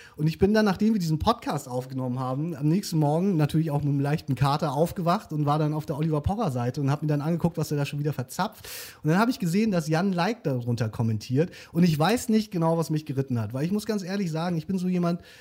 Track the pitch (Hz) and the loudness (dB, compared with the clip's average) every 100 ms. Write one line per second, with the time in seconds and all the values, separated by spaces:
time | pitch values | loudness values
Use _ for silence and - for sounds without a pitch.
0 | - - 156 - 190 214 214 175 214 220 | -14 -2 -2 2 4 4 4 4 2 2
1 | 165 156 208 - 285 151 127 127 135 131 | 2 0 2 0 -2 -4 -4 -6 -4 -4
2 | 127 127 127 131 170 139 151 185 - 160 | -4 -2 -2 -2 -4 0 2 2 2 2
3 | 143 160 196 160 147 156 160 143 143 143 | 2 2 2 2 2 2 0 0 0 0
4 | 143 156 - 131 139 147 156 139 170 - | 0 0 -2 0 2 2 0 0 0 0
5 | 165 202 - 151 143 147 151 156 147 139 | 0 0 -2 -2 2 2 0 -2 -4 -2
6 | 160 151 151 208 190 123 120 147 139 139 | 0 0 0 -2 -2 -2 -2 -2 0 0
7 | 151 147 151 170 170 165 143 147 143 143 | 0 0 0 0 0 -2 -2 -2 -2 -4
8 | 151 143 123 - 202 - - - - - | -4 -4 -6 -4 -6 -6 -16 -14 -16 -6
9 | 151 180 233 - 175 196 226 175 151 156 | 0 2 2 0 0 2 2 0 0 0
10 | 196 175 185 240 156 127 117 113 110 - | 2 0 0 -2 -2 -2 0 -2 -2 0
11 | 113 107 - 127 180 - - 165 180 151 | 0 0 0 0 0 -4 -4 2 4 4
12 | 165 240 - 220 214 175 165 165 160 151 | 2 0 2 0 0 0 2 2 0 -2
13 | 156 135 135 117 107 131 165 208 214 214 | -2 -4 -2 -2 -2 -4 -2 -2 -2 -4
14 | 175 202 175 160 180 165 156 190 180 180 | -4 -4 -2 -2 -2 -2 -2 -4 0 0
15 | 175 175 - - | 0 -2 -6 -20